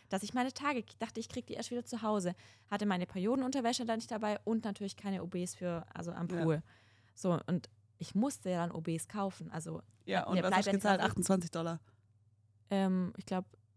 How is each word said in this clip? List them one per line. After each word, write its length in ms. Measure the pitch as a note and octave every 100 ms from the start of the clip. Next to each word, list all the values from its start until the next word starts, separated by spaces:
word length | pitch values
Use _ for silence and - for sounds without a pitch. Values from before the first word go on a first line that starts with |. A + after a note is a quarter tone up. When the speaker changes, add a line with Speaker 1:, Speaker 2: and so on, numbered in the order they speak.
| -
Speaker 1:
dass 160 | F#3+
ich 100 | G#3
meine 180 | B3 C4
Tage, 260 | - C#4+ B3+
ich 180 | - -
dachte, 220 | A3+ A3+
ich 80 | -
krieg 160 | B3 -
die 60 |
erst 160 | - -
wieder 140 | A#3+ -
zu 160 | A3+
Hause. 320 | A3 G#3 F3 - - - -
Hatte 140 | G3+ G#3
meine 200 | F3+ F3
Periodenunterwäsche 800 | F#3+ G3+ C4+ B3+ C#4 A#3 B3 A#3
da 100 | A3+
nicht 140 | -
dabei 300 | A3 G#3+ G3+ -
und 180 | A3+
natürlich 320 | A3+ G3 G3 -
keine 260 | G3+ F#3+
O 60 | F3
Bs 280 | F3 F3+ -
für, 300 | F3 E3+ -
also 180 | F3+ E3+
am 160 | E3+ F3
Speaker 2:
Ja. 140 | F3
Speaker 1:
Pool. 200 | D#3+ D#3 - - _ _ _
So, 240 | - F#3+ E3 -
und 240 | F3 - _ _ -
ich 180 | E3+ G3
musste 340 | C#4 - F#3
ja 160 | F3 E3+
dann 60 | E3
O 40 |
Bs 260 | E3 E3 -
kaufen, 420 | G#3+ G3 - D#3+
also 300 | E3 E3 E3 - - -
Speaker 2:
Ja, 160 | F#3
Speaker 1:
mir 60 | -
Speaker 2:
und 80 | F#3
was 40 |
Speaker 1:
bleibt 140 | F#3 F#3+
Speaker 2:
hast 100 | G3+
du 40 |
Speaker 1:
jetzt 100 | G3
Speaker 2:
gezahlt? 200 | G#3 F#3
Speaker 1:
nicht 80 | F#3+
Speaker 2:
Achtundzwanzig 420 | - F3 F#3+ E3+
Dollar? 280 | E3 E3 E3 - - _ _ _ _ _ _ -
Speaker 1:
Ähm, 420 | G3 F#3+ F#3 F3+ -
ich 80 | -
glaub, 200 | F#3 F#3 - _